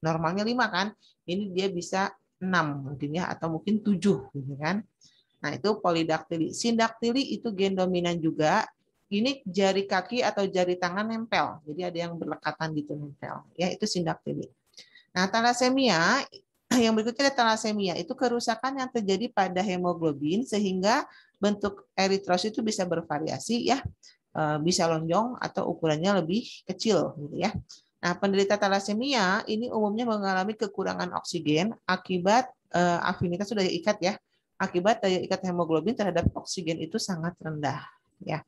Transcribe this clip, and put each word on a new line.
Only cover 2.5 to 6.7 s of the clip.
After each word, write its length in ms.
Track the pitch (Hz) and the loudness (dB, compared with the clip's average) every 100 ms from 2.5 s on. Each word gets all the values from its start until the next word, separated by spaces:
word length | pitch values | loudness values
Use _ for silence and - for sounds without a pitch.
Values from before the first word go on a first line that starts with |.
| 185 156 143 135 | 2 2 -2 -6
mungkin 240 | 139 143 156 | -6 -4 -2
ya, 100 | 180 | -4
atau 300 | - 165 160 | -4 -4 -4
mungkin 240 | - 214 | 0 0
tujuh 480 | 208 190 190 156 - | 2 2 4 2 0
gitu 240 | 143 135 139 | -10 -8 -4
kan. 240 | 151 196 - _ _ _ _ _ | -2 -2 -4 _ _ _ _ _
Nah, 120 | 151 | -8
itu 140 | 143 190 208 | -2 -2 0
polidaktili. 760 | 185 170 160 156 - 165 156 | 2 2 2 0 -2 -2 -2
Sindaktili 800 | - 233 | -2 0